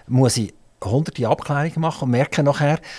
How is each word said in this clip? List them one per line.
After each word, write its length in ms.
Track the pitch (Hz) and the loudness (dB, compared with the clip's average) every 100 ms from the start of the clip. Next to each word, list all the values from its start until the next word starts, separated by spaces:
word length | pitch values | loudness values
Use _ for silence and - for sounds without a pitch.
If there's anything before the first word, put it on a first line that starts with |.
| - | -2
muss 300 | 123 131 123 | 4 4 2
ich 180 | 104 - - _ | -4 -8 -20 _
hunderte 420 | 98 123 160 - 113 | -2 0 -2 -2 0
Abklärungen 540 | 139 - 143 160 160 | 0 -2 -4 -2 -2
machen 240 | 165 - | -4 -2
und 60 | 127 | 0
merke 320 | 120 143 - | 0 0 2
nachher, 340 | 143 139 147 160 - | 2 2 0 0 -4